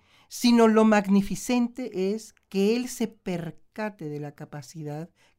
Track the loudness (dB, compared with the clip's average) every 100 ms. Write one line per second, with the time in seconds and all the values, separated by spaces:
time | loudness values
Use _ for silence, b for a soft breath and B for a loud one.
0 | b b b -2 4 6 6 6 6 4
1 | 4 2 2 -4 -2 -2 -2 -6 -8 -4
2 | -4 -4 -8 _ _ 0 2 0 -2 -4
3 | -6 -6 -6 -6 -6 -12 _ -10 -10 -10
4 | -10 -10 -10 -14 -16 -16 -16 -12 -10 -10
5 | -12 b b